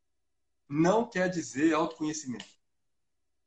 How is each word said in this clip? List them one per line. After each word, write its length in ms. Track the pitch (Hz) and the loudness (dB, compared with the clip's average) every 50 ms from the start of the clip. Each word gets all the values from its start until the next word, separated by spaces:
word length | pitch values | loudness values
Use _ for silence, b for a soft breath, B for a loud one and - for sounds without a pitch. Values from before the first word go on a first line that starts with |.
| _ _ _ _ _ _ _ _ _ _ _ _ _ - | _ _ _ _ _ _ _ _ _ _ _ _ _ -6
não 400 | 143 151 165 180 208 233 240 - | 0 2 4 4 4 2 0 0
quer 200 | - 185 185 180 | -2 -2 -2 0
dizer 460 | 180 170 147 - - 135 151 165 156 | -2 -4 -6 -6 -4 0 2 2 4
autoconhecimento. 840 | 156 165 156 - - 156 151 147 - - 127 117 104 - - _ _ _ _ _ _ _ _ _ _ _ _ _ _ _ _ _ _ _ | 2 0 -2 -4 -6 -6 -6 -6 -6 -8 -10 -10 -10 -12 -18 _ _ _ _ _ _ _ _ _ _ _ _ _ _ _ _ _ _ _